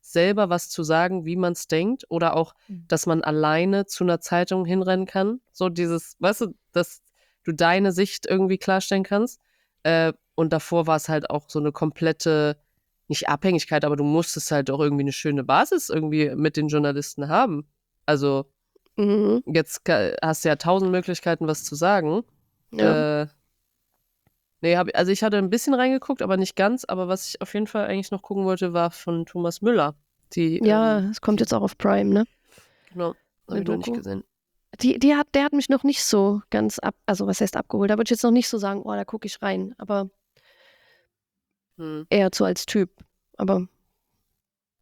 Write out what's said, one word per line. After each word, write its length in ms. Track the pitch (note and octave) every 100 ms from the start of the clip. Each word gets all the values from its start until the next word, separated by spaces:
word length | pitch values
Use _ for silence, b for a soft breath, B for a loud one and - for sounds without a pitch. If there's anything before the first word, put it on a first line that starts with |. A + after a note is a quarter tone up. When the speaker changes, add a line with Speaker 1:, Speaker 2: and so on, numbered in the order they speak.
Speaker 1:
selber 480 | - E3+ F3+ G3+ G3
was 180 | F3 -
zu 140 | -
sagen, 400 | D#3 D#3+ F3+ F#3+ D#3+
wie 120 | F3
man's 300 | F3 E3+ -
denkt 360 | D#3+ F#3+ C4 -
oder 260 | E3 E3 D#3+
auch, 180 | D#3+ _ B
Speaker 2:
Mhm. 160 | F#3 E3
Speaker 1:
dass 160 | D#3+ -
man 180 | D#3+
alleine 640 | D3+ D3+ D#3 D#3+ F3+ G3 G3
zu 180 | -
einer 160 | F3+ E3+
Zeitung 460 | - F3 F3+ F#3 E3+
hinrennen 400 | F#3+ F#3 F#3 F#3+
kann. 340 | F#3+ G3+ B3 _
So 160 | - F#3
dieses, 480 | E3+ E3+ E3+ - -
weißt 220 | F3+ G#3
du, 140 | G#3+ - _
dass 280 | E3+ F3 - _ _ _ _ -
du 80 |
deine 400 | D#3 E3+ F#3 G3
Sicht 320 | F3 G3 - -
irgendwie 320 | F#3+ F#3+ F#3+
klarstellen 460 | - F#3+ - G3
kannst. 360 | F#3+ G3+ A#3+ - _ _ _ _
Äh, 280 | D#3 E3 E3 D#3 _ -
und 160 | E3
davor 340 | D#3+ - E3+ D#3+
war's 220 | D#3 -
halt 220 | D#3 D3
auch 160 | D3 -
so 120 | D3+
eine 120 | D3
komplette, 840 | - D#3 - D#3+ D#3 E3+ D#3 D3 D3 _ _ _ _ -
nicht 220 | D3 -
Abhängigkeit, 560 | D3 F#3+ F3 - D3+ D3
aber 100 | D3
du 80 |
musstest 480 | D3 D#3 E3+ - -
halt 180 | D3+ C#3
auch 120 | C#3
irgendwie 220 | D3 C#3+
eine 100 | C#3
schöne 320 | C#3 D#3 C#3+ B2+
Basis 440 | C#3+ C#4+ F4+ -
irgendwie 460 | D#3 D#3 D3+ D3+ C3+
mit 220 | D#3 D3+
den 100 | D3+
Journalisten 640 | D3 D3 C#3 C#3+ - C#3+
haben. 360 | E3+ B3+ D3 D3+ _ _ _ -
Also 460 | D3 C#3 C3+ C#3 _ _ _ _ -
Speaker 3:
Mhm. 460 | G3+ G#3 G#3 A#3 -
Speaker 1:
jetzt 380 | D#3+ D3+ -
ka-, 320 | - D#3 F#2+ -
hast 240 | D#3+ D#3+ E3
du 40 |
ja 60 | D3
tausend 340 | E3+ F#3+ F#3+
Möglichkeiten, 560 | F3+ F3+ F3 - E3 D#3+
was 160 | D3+ -
zu 100 | D3
sagen. 480 | E3+ G3+ D#3 F#3 A#3+ _ _ _ _
Speaker 3:
Ja. 520 | A3 G#3+ D#3 D3+ D3
Speaker 1:
Äh, 40 | D3+ _ _ _ _ _ _ _ _ _ _ _ _ _
nee, 160 | E3 F3
hab, 100 | F3+ -
also 160 | F3+
ich 100 | G3
hatte 160 | A3 G3+
ein 120 | F#3+
bisschen 240 | A#3 -
reingeguckt, 480 | C4+ B3+ C4 - C4+
aber 160 | F#3+ F#3+
nicht 180 | F#3+ -
ganz. 300 | G3 B3+ -
Aber 220 | F#3 F3+
was 180 | F#3+ -
ich 140 | -
auf 120 | F#3+
jeden 140 | G#3 G#3+
Fall 180 | A3 G3+
eigentlich 240 | G3 F#3+
noch 100 | F#3+
gucken 240 | - G3 F#3+
wollte, 260 | F#3 F#3
war 180 | E3+ E3+
von 340 | - - E3+ E3
Thomas 360 | F3+ E3+ -
Müller. 340 | G#3+ A#3 D3 D3 _ _ _
Die, 280 | - E3 E3
Speaker 3:
Ja, 360 | G#3+ G#3+ A3+ G#3+
Speaker 1:
ähm, 100 | G3
Speaker 3:
es 80 | A3
kommt 200 | - G3+
jetzt 120 | A3+
auch 80 | A3+
auf 160 | G3 -
Prime, 340 | - G2+ G2+
ne? 120 | G3+ A#3 _ _ b b b b
Speaker 1:
Genau, 160 | F3+ E3+
hab 60 | - _ _ -
Speaker 3:
Eine 120 | G3+
Speaker 1:
ich 60 | F3
noch 80 | A3
nicht 100 | A#3
Speaker 3:
Doku. 100 | A#3+
Speaker 1:
gesehen. 260 | G3 G3 - _ _ _ _ -
Speaker 3:
Die, 180 | B3 B3+
die 160 | C#4 D4
hat, 120 | D4
der 100 | C#4 C#4+
hat 80 |
mich 160 | C#4+ -
noch 140 | C#4
nicht 200 | C#4 C#4
so 380 | - G#3 G3 G#3 -
ganz 300 | - G#3+ -
ab-, 160 | - - -
also 220 | G3 G3+
was 140 | F#3+
heißt 140 | G3+ G#3+
abgeholt? 320 | - G#3 G3+
Da 80 | G#3+
würd 100 | A3+
ich 40 |
jetzt 120 | A#3
noch 80 | A#3+
nicht 180 | A#3+ A#3
so 80 | A3+
sagen, 240 | G3 G3
„Oh, 80 | G#3
da 120 | G#3 G3
guck 200 | A3 G3+
ich 160 | -
rein“, 320 | G3+ F#3+ F#3+ B3
aber 320 | F#3+ G3+ G3 _ _ _ b b b b b b b _ _ _ _ _ _ -
Speaker 1:
Hm. 300 | D#3+ D3+ D#3+
Speaker 3:
eher 200 | G3+ F#3+
so 120 | - G3
als 200 | F3+ -
Typ, 240 | G#3+ F3+ _ _ _ _ -
aber, 300 | F#3+ F#3+ F3+ _ _ _ _ _ _ _ _ _ _ _